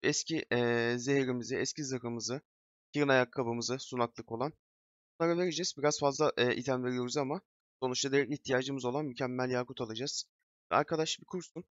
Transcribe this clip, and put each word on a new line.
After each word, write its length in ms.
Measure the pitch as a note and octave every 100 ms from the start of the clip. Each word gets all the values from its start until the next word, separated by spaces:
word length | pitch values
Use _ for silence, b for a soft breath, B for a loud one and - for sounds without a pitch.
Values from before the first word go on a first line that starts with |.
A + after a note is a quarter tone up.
Eski, 420 | - D3 - D#3+ -
e, 420 | A#2+ A#2+ A#2+ A#2 B2
zehirimizi, 580 | B2 C#3 C3 B2+ A#2 B2
eski 280 | B2+ -
zırhımızı, 580 | C#3+ C3 B2 A#2 A2 C3 _ _ _ _ _
kirin 140 | D3 C#3+
ayakkabımızı, 680 | C3+ B2 - A#2 A#2+ A#2 B2+
sunaklık 520 | - B2+ A#2 - A2
olan. 220 | A2+ C#3 - _ _ _ _ _ _
Bunları 180 | E3 E3+
vereceğiz. 360 | F3+ D3+ F#3 -
Biraz 220 | C#3+ D3
fazla, 320 | C#3+ C#3 D3+ -
e, 180 | B2 -
item 280 | B2 B2+
veriyoruz 340 | B2 B2+ B2 C3+
ama 240 | C3+ E3 _ _ _ _
sonuçta 320 | C3 B2 C#3
direkt 220 | C3+ B2+
ihtiyacımız 520 | C#3+ - B2+ C3 C#3 B2
olan 200 | C3 D3+
mükemmel 440 | A#2+ C3 B2+ B2+
yakut 300 | B2 B2 C3+
alacağız. 440 | A#2 A2 C#3 - - _ _ _ _
Arkadaş 500 | G2 D3 D#3+ D#3+ -
bir 60 | -
kursun. 380 | F#3 E3 - -